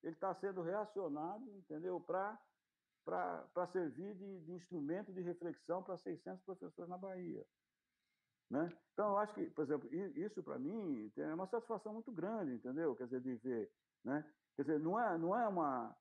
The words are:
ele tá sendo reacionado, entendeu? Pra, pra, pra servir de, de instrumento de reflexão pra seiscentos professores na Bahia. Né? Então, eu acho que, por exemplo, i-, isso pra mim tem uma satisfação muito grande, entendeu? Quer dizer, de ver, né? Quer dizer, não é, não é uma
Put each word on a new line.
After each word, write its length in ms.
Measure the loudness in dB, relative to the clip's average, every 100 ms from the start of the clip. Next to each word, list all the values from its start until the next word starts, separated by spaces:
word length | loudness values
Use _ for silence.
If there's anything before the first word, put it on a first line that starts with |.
ele 100 | -4
tá 180 | -2 -2 0
sendo 260 | -2 0
reacionado, 800 | 0 0 0 -2 -2 0 -2 -4 -8 -14
entendeu? 440 | -8 -4 -2 -2
Pra, 400 | 0 0 0 -4 _ _ _ _ _ _
pra, 440 | -2 0 0 -2 -2
pra 140 | 0 2
servir 480 | 2 2 0 -6
de, 260 | -6 -8 -8
de 120 | -8
instrumento 600 | -10 -4 -2 0 0 -2
de 80 | -4
reflexão 600 | -2 -2 -4 -6 -2 -2
pra 160 | 0 -6
seiscentos 460 | -4 -6 -6 -10
professores 440 | -8 -8 -8 -8 -8
na 80 | -6
Bahia. 480 | -6 -4 -4 -6 -8 _ _ _ _ _ _ _ _ _ _
Né? 240 | 2 2 -2 _
Então, 180 | 2 4
eu 80 | 6
acho 160 | 4
que, 120 | 0 -4
por 120 | 0
exemplo, 300 | 2 2 0
i-, 300 | -2 -2 -2
isso 180 | -4 -4
pra 160 | -4 -2
mim 520 | 0 0 0 0 -2
tem 100 | -2 -2
uma 140 | 0 0
satisfação 460 | -2 0 -4 -2
muito 200 | -6 -6
grande, 420 | -2 0 0 0
entendeu? 420 | -2 -2 2 2 2
Quer 80 |
dizer, 160 | 0 -2
de 140 | 0 -2
ver, 360 | 0 0 0 _ _ _
né? 240 | 0 0 0 _ _ -2
Quer 60 |
dizer, 180 | 4 4
não 180 | 4 4
é, 180 | 4 4
não 220 | 4 4
é 80 | 4
uma 500 | 4 4 2 -2 -8